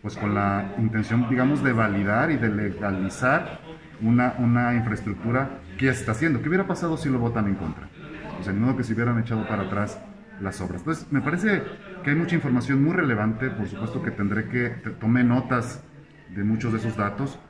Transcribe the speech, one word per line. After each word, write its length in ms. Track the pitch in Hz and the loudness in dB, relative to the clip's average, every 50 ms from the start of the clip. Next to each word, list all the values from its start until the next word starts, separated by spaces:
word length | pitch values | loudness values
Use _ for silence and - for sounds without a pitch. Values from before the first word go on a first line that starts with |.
pues 160 | - 104 - | -8 -8 -6
con 180 | - 104 104 101 | -4 -2 0 2
la 400 | 101 101 101 98 101 101 98 - 117 | 2 2 2 2 0 -2 -4 -2 0
intención, 500 | 113 107 113 110 104 - 113 120 123 113 | 0 0 2 0 -2 2 2 2 2 2
digamos, 340 | 131 123 127 135 147 143 127 | 2 2 4 2 2 2 2
de 100 | 135 120 | 2 2
validar 580 | 113 113 107 98 101 98 101 104 117 139 165 | 4 2 2 2 2 2 2 2 2 2 2
y 60 | 156 | 2
de 120 | 127 113 110 | 2 2 0
legalizar 1120 | 104 104 104 101 92 87 107 101 95 92 95 95 - - 127 127 139 170 180 - - - - - 160 - - - - - | 0 0 -2 -2 -4 -2 -2 -2 -2 0 -2 -4 -4 0 0 2 2 2 0 -4 -12 -14 -16 -16 -18 -18 -18 -20 -10 -2
una, 340 | 110 113 120 120 123 123 - 127 | 2 4 4 6 4 2 2 2
una 360 | 123 117 120 120 120 120 120 | 2 4 4 4 4 4 2
infraestructura 880 | 120 113 117 107 - - 110 101 - - 113 120 131 135 135 - - - - - - | 2 2 0 -2 -4 -4 -6 -6 -4 -2 0 0 0 0 -2 -6 -12 -14 -14 -6 0
que 60 | 131 | 0
ya 80 | 135 127 | 0 2
se 80 | - | 0
está 120 | - - 110 | -2 -4 -2
haciendo. 280 | 113 151 170 147 117 | 0 2 2 2 0
¿Qué 80 | 113 147 | 0 0
hubiera 180 | 170 190 196 | 0 0 0
pasado 300 | 190 175 - 175 170 160 | 0 -2 -2 -2 -2 -2
si 140 | 151 - 143 | -2 0 0
lo 80 | 131 123 | 0 2
votan 280 | 120 117 117 117 107 | 2 0 0 0 0
en 80 | 101 98 | 0 0
contra? 320 | 92 90 78 78 - - - - - - - - - - - - - | -2 -2 -6 -6 -8 -12 -16 -16 -18 -16 -16 -14 -12 -12 -12 -10 -8
O 20 | - | -4
sea, 120 | 98 95 | -2 0
ni 40 | 101 | 2
modo 180 | 110 127 131 | 2 2 2
que 80 | - 120 | 0 0
se 100 | 113 113 | -2 0
hubieran 260 | 113 120 120 120 117 | 0 2 2 2 0
echado 260 | 110 - 117 110 107 | 0 0 -2 -2 -2
para 180 | 98 110 98 98 | -2 -2 -2 -2
atrás 360 | 95 98 101 104 104 - - - - - - - - - - | -2 -2 -2 -2 -4 -4 -10 -14 -18 -20 -20 -20 -20 -12 -8
las 200 | 98 95 92 - 95 | -8 -8 -6 -6 -6
obras. 180 | 90 87 90 | -6 -6 -6
Entonces, 260 | - 151 160 156 - - 143 | -4 -6 -6 -6 -4 -2 -2
me 80 | 135 | 0
parece 420 | - 143 160 175 190 220 202 180 - - - - - - - - 139 | 0 0 -2 0 2 2 2 2 0 -6 -12 -14 -16 -16 -16 -6 0
que 80 | 139 | 0
hay 60 | 143 | 2
mucha 180 | 160 170 180 175 | 2 2 2 0
información 480 | 160 - 139 123 123 113 - 139 135 139 | 0 2 2 2 2 2 2 4 4 4
muy 120 | 156 180 | 4 4
relevante. 560 | 185 165 139 117 104 107 110 113 - 131 131 | 2 2 2 2 2 2 0 0 0 -2 -4
Por 180 | - 110 104 92 | -2 -4 -6 -6
supuesto 340 | - - 113 110 - 131 - | -4 -6 -6 -4 -4 -2 -4
que 80 | 117 | -4
tendré 380 | - - 101 98 104 107 110 - | -4 -2 -2 0 0 0 -2 -2
que, 220 | - 123 120 120 | -2 0 0 0
te-, 200 | 117 - - 110 | -4 -6 -8 -10
tomé 320 | 95 - 107 110 120 123 123 | -8 -2 2 4 6 6 6
notas 600 | 120 120 131 123 - 131 120 113 - - - - - - - - - - - - - 92 | 6 6 4 2 2 0 0 0 -4 -8 -12 -16 -18 -20 -20 -20 -20 -20 -20 -20 -12 -6
de 80 | 98 101 | -2 0
muchos 300 | 107 110 110 110 117 110 | 2 2 2 2 0 0
de 60 | 110 | 0
esos 180 | 107 113 104 | 0 -2 0
datos 420 | 107 104 101 101 - 139 135 - - - - | 0 0 -2 0 -2 -4 -6 -6 -10 -20 -20